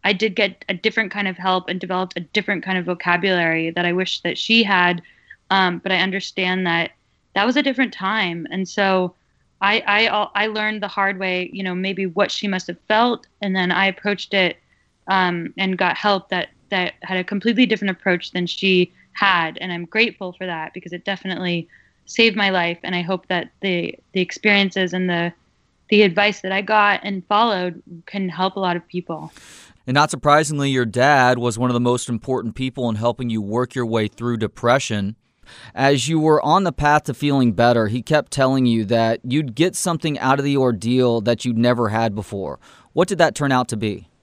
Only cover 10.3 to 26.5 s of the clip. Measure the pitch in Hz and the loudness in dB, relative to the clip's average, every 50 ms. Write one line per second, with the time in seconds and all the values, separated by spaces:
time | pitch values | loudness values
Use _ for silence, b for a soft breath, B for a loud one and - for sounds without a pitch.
10.3 | _ 202 208 220 214 214 214 214 214 214 196 196 - 208 196 196 196 185 190 185 | _ -4 -4 -2 -2 -4 -4 -4 -4 -6 -8 -6 -4 -2 -2 -2 -2 -4 -4 -4
11.3 | 185 180 180 - - 190 190 185 180 180 190 196 196 190 196 185 165 180 202 - | -4 -4 -4 -6 -8 -8 -6 -4 -4 -4 -4 -4 -4 -4 -4 -4 0 0 0 0
12.3 | - - - 208 190 185 - - 170 _ _ _ 214 214 233 247 240 - - _ | 0 -6 -4 -4 -4 -4 -6 -8 -12 _ _ _ 2 2 4 2 0 -4 -8 _
13.3 | _ _ - 196 190 190 180 180 175 185 196 196 185 - - 208 208 185 - - | _ _ -4 -2 -2 0 0 0 2 2 2 0 0 -2 -4 -4 -4 -4 -6 -4
14.3 | 202 196 185 175 - _ _ _ _ _ _ _ _ _ _ - 190 190 185 175 | 0 0 0 0 -2 _ _ _ _ _ _ _ _ _ _ -2 0 2 2 0
15.3 | 175 175 165 165 - - 190 190 185 175 196 180 - - - 208 202 190 185 _ | -2 -4 -6 -8 -6 -4 -2 -2 0 0 0 0 0 0 0 0 0 0 -2 _
16.3 | 190 180 165 - _ _ _ _ 202 185 180 - - _ - - 185 185 180 - | -6 -6 -6 -6 _ _ _ _ -4 -2 -2 -4 -6 _ -10 -6 -4 -4 -4 -4
17.3 | 208 202 - 233 233 202 254 214 220 202 202 196 180 - - 196 180 175 - - | -6 -2 0 0 2 4 4 2 2 0 0 -4 -4 -2 0 0 0 0 -2 -6
18.3 | _ 180 180 170 - - - 196 185 180 180 175 b b b b b - 208 196 | _ -4 -4 -4 -6 -2 0 2 4 4 2 0 b b b b b -2 0 2
19.3 | 190 175 165 160 147 - - 185 175 170 175 165 - 220 233 226 190 _ 196 180 | 2 2 0 -4 -6 -10 -10 -8 -8 -8 -8 -6 -2 0 0 0 -2 _ -12 -12
20.3 | 180 _ 190 185 170 160 160 160 _ - - 175 170 175 _ - 196 180 - 185 | -10 _ -8 -8 -8 -8 -8 -10 _ -16 -14 -12 -14 -10 _ -8 -8 -6 -6 -8
21.3 | 185 175 185 180 175 170 165 b b b b b b b b - - - 226 226 | -6 -4 -4 -4 -4 -4 -6 b b b b b b b b -10 0 2 2 4
22.3 | 202 214 202 196 190 180 170 170 170 175 - - 180 175 175 165 190 180 _ _ | 4 2 0 0 2 0 0 -2 -4 -6 -8 -6 -4 -4 -2 -4 -4 -6 _ _
23.3 | 185 175 - - _ _ - 196 180 175 170 - - - _ _ _ 185 180 180 | -4 -4 -4 -6 _ _ -4 -4 -2 -2 -4 -6 -8 -12 _ _ _ -2 -2 -2
24.3 | - - - 214 208 202 196 190 - 196 185 180 170 185 185 180 175 170 170 175 | -4 -2 0 2 4 4 2 0 0 -2 -2 -2 -2 -2 -2 0 0 -2 -2 -4
25.3 | 170 _ _ _ _ _ _ _ _ _ _ _ 214 208 214 196 170 202 202 208 | -6 _ _ _ _ _ _ _ _ _ _ _ 4 6 6 6 4 2 0 0
26.3 | 202 - - 185 | 0 -2 -4 -4